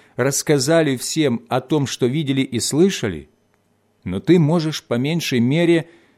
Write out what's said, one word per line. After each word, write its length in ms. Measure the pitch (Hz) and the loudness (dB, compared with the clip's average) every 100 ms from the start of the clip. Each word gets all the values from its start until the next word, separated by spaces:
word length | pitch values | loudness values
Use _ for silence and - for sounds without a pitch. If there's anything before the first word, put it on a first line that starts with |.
| _ - | _ -4
рассказали 840 | 131 139 - 143 127 165 151 127 | -2 -2 0 0 2 2 2 -2
всем 480 | - 160 143 117 - | -4 0 0 0 -2
о 140 | 127 | -4
том, 240 | - 156 135 | 0 -2 -2
что 180 | - | -2
видели 380 | 123 151 139 135 | -2 0 -2 -2
и 180 | 131 107 | -2 -4
слышали, 680 | - 139 196 - 107 78 71 _ _ _ _ _ _ _ | -2 2 2 0 -6 -6 -12 _ _ _ _ _ _ _
но 160 | - 92 | -8 -4
ты 180 | - 175 | 2 4
можешь, 460 | 147 170 156 147 | 4 0 -2 -6
по 100 | - | -6
меньшей 460 | 120 139 170 - 127 | -4 -2 -4 -2 0
мере, 480 | 120 156 170 165 - _ _ | 0 2 2 2 0 _ _